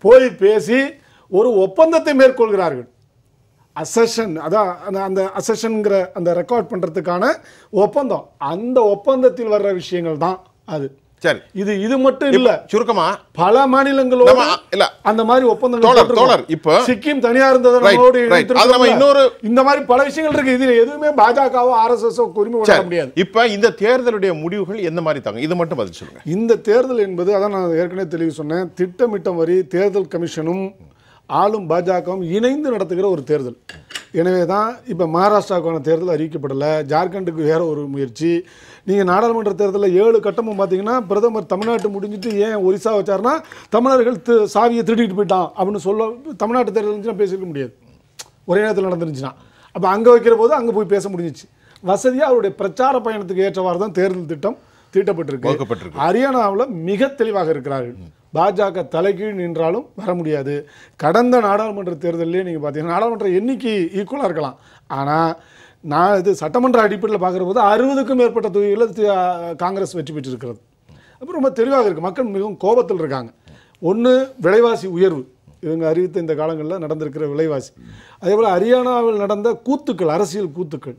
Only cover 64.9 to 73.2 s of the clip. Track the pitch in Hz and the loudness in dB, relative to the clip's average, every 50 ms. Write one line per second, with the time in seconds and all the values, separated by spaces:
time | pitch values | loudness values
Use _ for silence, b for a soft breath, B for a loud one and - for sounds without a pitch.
64.9 | 139 135 139 143 151 160 165 160 165 b b b b b b b b b - 156 | -8 -6 -4 -2 0 0 0 0 -2 b b b b b b b b b -10 -4
65.9 | 147 160 180 202 208 190 175 202 185 - 160 156 156 247 247 262 226 233 214 202 | 0 2 2 2 2 2 0 0 -2 -2 -4 -4 -2 0 0 2 2 2 2 2
66.9 | 214 190 208 220 214 180 180 185 180 185 180 180 196 247 214 202 214 220 254 269 | 0 -4 -4 -4 -2 -2 -2 -2 -2 -4 -4 -2 0 2 2 4 4 2 2 0
67.9 | 277 269 254 214 269 247 247 233 233 226 226 208 175 202 202 208 202 214 233 220 | 0 -2 -2 0 0 0 0 0 0 -2 -4 -2 -2 0 0 0 0 0 0 -2
68.9 | 175 220 208 208 196 185 180 180 180 170 170 170 165 143 175 180 190 196 190 - | -2 -2 0 0 0 0 0 -2 -2 -4 -8 -10 -8 -6 -4 -4 -4 -4 -6 -6
69.9 | - 170 147 165 151 151 127 131 127 113 135 120 113 101 _ _ _ _ _ b | -6 -8 -10 -10 -10 -10 -10 -10 -10 -10 -10 -12 -14 -14 _ _ _ _ _ b
70.9 | b b b b b b 262 320 359 311 262 269 262 226 226 269 277 262 226 202 | b b b b b b -16 -10 -6 -2 -2 -2 0 -2 -2 0 2 2 2 0
71.9 | 170 156 165 190 180 277 254 220 196 190 202 214 185 - - 196 233 247 226 175 | -2 -2 -6 -6 -4 -4 -6 -4 -4 -6 -6 -6 -8 -4 -2 0 0 0 0 0
72.9 | 202 175 160 139 139 131 | -2 -4 -4 -4 -6 -6